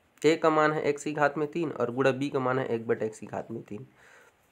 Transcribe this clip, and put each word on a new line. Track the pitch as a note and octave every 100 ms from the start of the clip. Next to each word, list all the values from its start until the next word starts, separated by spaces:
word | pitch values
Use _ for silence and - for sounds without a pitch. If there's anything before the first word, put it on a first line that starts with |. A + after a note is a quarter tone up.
| _ _
ए | D3+ D#3+
का | D#3+
मान | D#3 D3+
है | D#3
एक्स | - C#3+
की | D3+
घात | D3 C#3+ D3+
में | D3
तीन | E3 D#3
और | - A#2+
गुणा | A#2+ C3+
बी | B2+ C#3
का | C#3
मान | B2+ B2+
है | -
एक | A#2 A2+
बटे | A2 A2
एक्स | -
की | G#2
घात | G2+ -
में | A2+
तीन। | - G#2 C3 _ - - - _ _